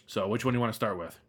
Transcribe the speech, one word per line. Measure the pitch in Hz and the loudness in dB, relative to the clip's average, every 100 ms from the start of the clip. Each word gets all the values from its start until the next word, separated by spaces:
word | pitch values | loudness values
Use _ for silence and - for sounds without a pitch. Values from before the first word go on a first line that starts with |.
| - | -4
So | 107 98 | -2 0
which | 117 | 2
one | 127 | 2
do | 120 | 2
you | |
wanna | 117 | 0
start | - 110 90 | 0 -2 -2
with? | 82 - | -6 -12